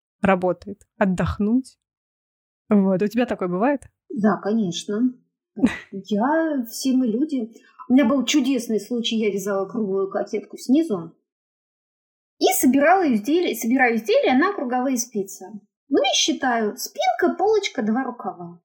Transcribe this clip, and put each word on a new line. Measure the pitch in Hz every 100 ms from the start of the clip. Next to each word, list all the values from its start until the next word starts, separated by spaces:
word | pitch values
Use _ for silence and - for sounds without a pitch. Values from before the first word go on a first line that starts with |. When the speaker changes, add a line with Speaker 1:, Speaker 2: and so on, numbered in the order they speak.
| _ _
Speaker 1:
работает. | 196 190 180 175 202 202 _ -
Отдохнуть. | 196 180 170 - 208 247 - _ _ _ _ _ _ _ _ _ -
Вот. | 208 190 185
У | 208
тебя | 233 240
такое | 202 180
бывает? | 180 254 277 - _ -
Speaker 2:
Да, | 285 208 -
конечно. | 202 226 185 - - 208 254 - _ _ _ 214 214 - -
Я, | 196 - 202 262 320 320 277 226
все | - 262
мы | 254 247
люди. | 220 311 262 220 - _ - -
У |
меня | 254
был | 240 277 -
чудесный | 302 254 254 - 208
случай. | - 240 254 226
Я | 214
вязала | 190 190 196 190
круглую | 214 202 196 190
кокетку | 202 202 208 - -
снизу | - 285 320 185 160 _ _ _ _ _ _ _ _ _ _ _ _ -
и | 359 381
собирала | 277 277 302 381 311
изделие, | 214 214 339 311 226
собираю | 226 269 247 226
изделие | 285 523 415 254
на | 370
круговые | 403 254 254 269 247
спицы. | - 208 196 - 185 220 _ _ -
Ну | 311
и | 762 -
считаю: | - 269 262 233 208 -
спинка, | - - 740 - 339 349
полочка, | 403 427 392 -
два | 214 233
рукава. | 247 233 196 170 170 175